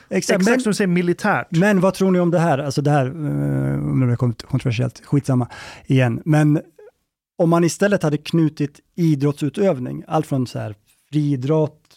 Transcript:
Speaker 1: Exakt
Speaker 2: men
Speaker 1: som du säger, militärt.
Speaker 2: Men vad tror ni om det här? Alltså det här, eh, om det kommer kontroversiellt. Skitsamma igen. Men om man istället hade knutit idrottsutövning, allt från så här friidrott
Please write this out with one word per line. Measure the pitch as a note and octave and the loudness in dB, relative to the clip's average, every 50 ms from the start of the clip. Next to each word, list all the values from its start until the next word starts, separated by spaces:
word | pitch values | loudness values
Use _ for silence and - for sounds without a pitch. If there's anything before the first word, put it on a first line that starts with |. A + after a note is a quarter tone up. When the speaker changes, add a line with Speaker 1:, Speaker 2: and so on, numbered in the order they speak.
| - _ | -12 _
Speaker 1:
Exakt | - F#3+ - - A3 F#3+ F#3 | -4 -2 0 0 0 2 2
Speaker 2:
men | A3 B3 C4 | 2 2 2
Speaker 1:
som | B3+ A3 | 0 0
du | F#3+ | 0
säger, | - G#3 F#3 | 0 0 0
militärt. | F3 F3 F3 F3 E3+ - - G#3 F3+ B2+ - - | 0 0 0 0 -2 -2 -2 -2 -2 -2 -2 -2
Speaker 2:
Men | - D#3+ F#3 G#3+ G#3 F#3 | 0 2 2 4 4 4
vad | E3 F#3+ F#3 | 2 2 2
tror | - F#3+ F#3+ | 2 2 2
ni | F#3 F3+ | 2 2
om | F3 F3 | 2 2
det | D#3+ F3 | 2 2
här? | E3 E3+ C#3+ C3 | 2 2 0 0
Alltså | D3+ C#3+ B2+ - C#3 | -2 -2 -4 -2 0
det | D3 | 2
här, | D3 D3 C3 | 2 2 2
eh, | B2+ - E3 D3+ C#3+ D3 C#3+ C#3+ C#3+ C#3 C3+ C3+ C3+ C#3 C#3+ | 0 -4 -6 -6 -4 -4 -2 -2 -2 -2 -2 -2 -2 -2 -2
om | C#3+ D3 D3 C3+ C3 B2 | -2 -2 0 0 0 0
det | A#2+ | 0
kommer | - C3 B2 A2+ | 0 0 -2 -2
kontroversiellt. | - - - - B2+ - B2 A2 A2+ B2 A#2+ - - - | -4 -6 -6 -4 -4 -2 -2 -2 -2 -2 -4 -6 -10 -6
Skitsamma | - D3 C#3+ - - C3 B2 A#2+ - - - - - - - - | -2 -2 -2 0 0 0 0 -2 -4 -8 -14 -18 -18 -20 -14 -4
igen. | - C#3 C3 B2+ A#2+ A2+ - - | 0 2 2 2 2 0 -2 -2
Men | D#3+ D3+ D3+ D3+ D3+ D3 E3+ - - _ - - - _ _ _ _ _ _ _ _ _ - | 0 2 4 4 4 2 0 -2 -6 _ -20 -20 -20 _ _ _ _ _ _ _ _ _ -2
om | F3+ E3 | 0 2
man | E3 E3+ F3 | 2 2 2
istället | D#3+ - - G3 G3+ G3+ F#3 - | 0 0 0 0 0 0 0 0
hade | D#3 D3 D3 | -2 -2 -4
knutit | - - - E3 D#3+ D3+ D3 - D3 C#3+ - - _ _ _ | -4 -2 0 0 0 0 0 -4 -6 -6 -8 -12 _ _ _
idrottsutövning, | - E3+ D#3+ D#3 C3+ C#3 D3 C#3+ - D#3 C#3 - - G3+ F#3+ D#3+ B2+ B2 C3 C#3 - - - | -2 0 0 2 2 0 -2 -2 -2 -4 -6 -2 0 0 0 0 -2 -4 -8 -10 -10 -8 -4
allt | D#3+ D#3+ D3+ | -4 -4 -2
från | - C#3+ C3 B2+ | -2 -2 -4 -4
så | - - B2 | -4 -6 -8
här | A#2 G#2+ G#2+ - _ _ _ _ _ _ | -10 -10 -12 -14 _ _ _ _ _ _
friidrott | C#3+ D3+ D3 C#3+ C#3+ B2+ B2 C#3 D#3+ D#3 D#3 C3+ - _ _ _ _ | -4 -2 0 0 -2 -2 -2 0 0 2 0 0 -4 _ _ _ _